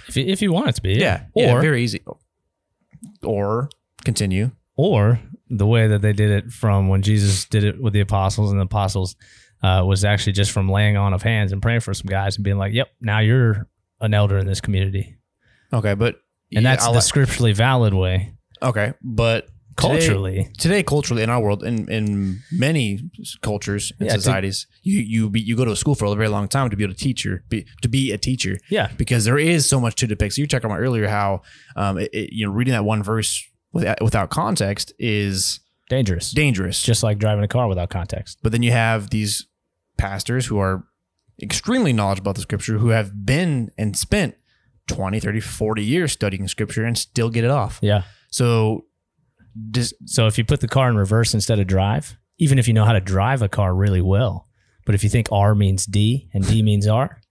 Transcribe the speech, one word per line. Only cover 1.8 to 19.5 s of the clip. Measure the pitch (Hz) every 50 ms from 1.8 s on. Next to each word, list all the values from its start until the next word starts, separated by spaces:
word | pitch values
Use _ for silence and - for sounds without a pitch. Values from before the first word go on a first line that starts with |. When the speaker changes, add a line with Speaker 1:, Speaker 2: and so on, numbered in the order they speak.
| 120
Speaker 2:
easy. | 113 101 - - - - _ _ _ _ _ _ _ _ _ _ _ _ _ _ _ - - - - - _ -
Or | - 107 101 101 101 110 120 135 143 - _ _ _ _ - -
continue. | - 110 - 107 95 92 95 110 131 - _ _ _ _
Speaker 1:
Or | - 156 208 190 107 101 110 120 113 - - - - _ -
the | 127 101 101
way | 107 117 117 110
that | 107 107 101
they | 104 107 101
did | 107 107 104
it | 101 101 - 120
from | - - - 107 101 98 95
when | 95 95 95
Jesus | 98 107 107 104 101 101 95 92 -
did | - - 107 104
it | 104 - -
with | 127 110 101
the | 104
apostles, | 98 95 107 98 95 98 - 110 107 101
and | 101 98
the | 95
apostles, | 90 107 104 98 95 - 98 92 90 - _ _ - - - - _ _ _ -
uh, | 92 92 92 90
was | 95 98 95 101
actually | 104 104 95 - 104 95
just | 101 101 -
from | - 104 95 95
laying | 95 101 104 104 104
on | 98 101 98 95
of | 92 -
hands | 113 113 107 104 95
and | 98 101
praying | 113 117 117 113
for | - 98 98
some | - -
guys | 98 98 98 98 98 95
and | - 98
being | 98 101
like, | 98 98 98 101
"Yep, | 123 135 - _ -
now | 117 110 104 110
you're | 107 107 123 131 120 113 104 104 - - _ _ _ _ _ -
an | 113 107 104
elder | 104 104 98 98
in | 98 95
this | 98 95 -
community." | - - 98 95 98 95 95 95 - - - _ _ _ _ _ _ _ _ _ _ _ 139
Speaker 2:
Okay, | 117 104 104 101
but | 101 113 120 - - _ _ _ _ _ - -
Speaker 1:
And | 110 117
Speaker 2:
yeah, | 127
Speaker 1:
that's | 131 127 120
Speaker 2:
I'll | 117
Speaker 1:
the | 117
Speaker 2:
let | 120 -
Speaker 1:
scripturally | - - 143 135 - - - 120 113 101
valid | 104 117 135 131 123 113 104 98
way. | 92 92 92 92 92 98 - - - _ _ _ -
Speaker 2:
Okay, | - 127 107 107 104 123 139 -
but | - 127 110 110 117 113 113 110 -
today | -